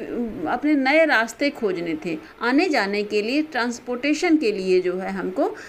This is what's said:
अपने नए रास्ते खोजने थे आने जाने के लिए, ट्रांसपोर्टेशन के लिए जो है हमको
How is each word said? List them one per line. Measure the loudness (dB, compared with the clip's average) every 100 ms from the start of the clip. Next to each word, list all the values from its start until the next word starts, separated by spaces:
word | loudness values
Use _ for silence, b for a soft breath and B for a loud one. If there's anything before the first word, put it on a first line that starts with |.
| -6 -6 -6 -6 -4
अपने | -2 2 2
नए | 4 4 4
रास्ते | 4 0 -2 -2
खोजने | -2 -4 -2 -4 -4 -6
थे | -8 B B
आने | 2 2 4
जाने | 2 0 -2
के | 0 -2
लिए, | 0 0
ट्रांसपोर्टेशन | 0 -2 -2 -4 -6 -2 0 2 4 4
के | 2
लिए | 0 2 2
जो | 2 -2
है | -4
हमको | -4 -4 -2 -2 -2